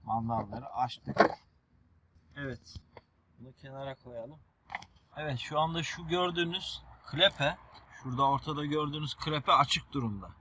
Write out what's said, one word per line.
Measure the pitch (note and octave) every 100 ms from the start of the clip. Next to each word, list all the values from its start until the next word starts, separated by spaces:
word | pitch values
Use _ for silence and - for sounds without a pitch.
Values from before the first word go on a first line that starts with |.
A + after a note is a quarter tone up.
Mandalları | - A2+ A2+ A2+ G#2 A2 C3
açtık. | A#2+ B2+ - - - - - _ _ _ _ _ _ _ _ _ -
Evet. | C#3 A#2 - - _ - _ _ _ _
Bunu | B2
kenara | - C#3+ C3+ C#3
koyalım. | C3+ B2+ A#2+ A#2 D#3 _ _ _ - - _ _ -
Evet, | D3+ B2
şu | - D3+
anda | D#3+ E3
şu | D#3 - E3
gördüğünüz | F3 F3+ F3 E3+ F#3 - - - - -
klepe, | C#3+ G3 - C#3+ F3+ - - - -
şurada | C3+ B2+ C#3
ortada | C#3 - C#3+
gördüğünüz | D3 D3+ D3+ D3+ D3+
klepe | - D#3 D3+ C#3
açık | E3+ B2+ - -
durumda. | C#3+ A#2 G2+ F2+ -